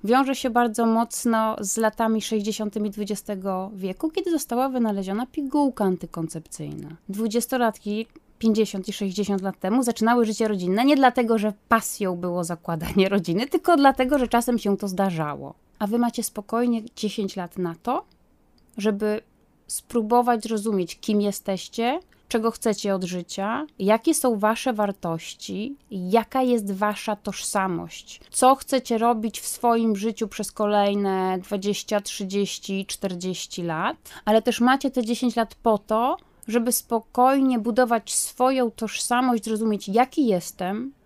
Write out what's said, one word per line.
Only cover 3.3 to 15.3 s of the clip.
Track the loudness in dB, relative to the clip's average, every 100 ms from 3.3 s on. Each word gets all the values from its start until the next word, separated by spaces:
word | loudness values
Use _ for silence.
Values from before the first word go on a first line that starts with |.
| -6 -4 -4 -6
wieku, | -6 -8 -4 -4
kiedy | -2 -2
została | -2 -2 -2 0
wynaleziona | 0 0 0 -4 -4 -6
pigułka | -6 -2 2 0 2
antykoncepcyjna. | 0 0 -6 -8 -6 -8 -14 -12 -10 -10 -12 -16 -12
Dwudziestolatki | -4 -2 -2 -2 0 0 -2 -6 -6 -6 -14 _ _
pięćdziesiąt | 2 2 2 -2 -8
i |
sześćdziesiąt | -4 -4 -2 -2 -2
lat | -2 -4
temu | 0 2
zaczynały | 2 2 4 4 2
życie | 0 0
rodzinne | 0 0 2
nie | 4 6
dlatego, | 6 4 2 2
że | 0 -4 _
pasją | 0 0 -4 -4 -2
było | -4 -4
zakładanie | -4 -6 -6 -6 0 2 4
rodziny, | 2 0 -2 0
tylko | 0 4 6
dlatego, | 6 4 2 2
że | 2
czasem | 2 2 0
się | 0 0
to | -2
zdarzało. | 0 0 0 -4